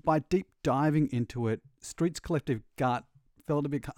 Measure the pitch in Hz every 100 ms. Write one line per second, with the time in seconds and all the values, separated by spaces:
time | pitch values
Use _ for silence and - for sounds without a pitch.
0 | - 156 - 185 - _ 143 131 156 151
1 | 151 120 117 123 113 113 - _ - -
2 | 170 - - 156 - 113 - - 127 123
3 | - - _ _ - 147 143 143 -